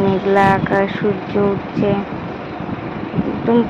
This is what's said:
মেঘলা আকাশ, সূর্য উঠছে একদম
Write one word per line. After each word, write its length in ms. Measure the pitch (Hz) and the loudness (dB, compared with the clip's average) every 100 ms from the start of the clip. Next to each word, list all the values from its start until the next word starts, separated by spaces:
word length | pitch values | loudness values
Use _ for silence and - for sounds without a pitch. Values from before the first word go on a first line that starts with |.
মেঘলা 420 | 196 190 196 196 196 196 | 2 2 2 4 6 4
আকাশ, 280 | - 196 196 - | 2 2 0 0
সূর্য 340 | 208 196 - 208 202 | -2 -2 -2 0 0
উঠছে 380 | 196 - - 202 202 196 - - - - - - - - - - - - | 0 -4 -2 0 0 -2 -8 -8 -10 -10 -10 -8 -8 -8 -8 -6 -4 -2
একদম 280 | - - 233 226 | -2 2 2 2